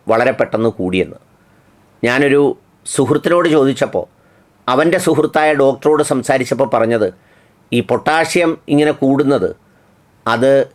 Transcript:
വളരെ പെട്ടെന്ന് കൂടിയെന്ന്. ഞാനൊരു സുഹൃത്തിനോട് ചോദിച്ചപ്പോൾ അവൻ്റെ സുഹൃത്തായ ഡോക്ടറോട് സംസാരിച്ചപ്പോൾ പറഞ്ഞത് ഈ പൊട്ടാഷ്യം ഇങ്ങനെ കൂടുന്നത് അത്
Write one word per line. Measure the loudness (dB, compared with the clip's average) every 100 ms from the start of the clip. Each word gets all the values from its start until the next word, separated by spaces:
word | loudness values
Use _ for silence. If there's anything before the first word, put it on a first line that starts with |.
| -2
വളരെ | 0 2 0
പെട്ടെന്ന് | -4 -2 -2 -2
കൂടിയെന്ന്. | -4 -2 -4 -8 _ _ _ _ _ _ _ _
ഞാനൊരു | -2 0 2 2 0 -2 _ _ -8
സുഹൃത്തിനോട് | -4 0 0 0 0 2 2
ചോദിച്ചപ്പോൾ | 2 0 -4 -4 -8 _ _ _ _ _ -4
അവൻ്റെ | 0 0 0 0
സുഹൃത്തായ | 0 0 0 0 2
ഡോക്ടറോട് | 2 2 0 0 0
സംസാരിച്ചപ്പോൾ | -2 -2 -2 -2 -2 0 0
പറഞ്ഞത് | 0 0 -2 -4 _ _ _ _ _
ഈ | -4 -2
പൊട്ടാഷ്യം | -2 0 0 0 0 -2 -4 -2
ഇങ്ങനെ | 0 0 0
കൂടുന്നത് | 0 2 2 0 -2 -6 _ _ _ _ _ _ -4
അത് | 0 2 2 0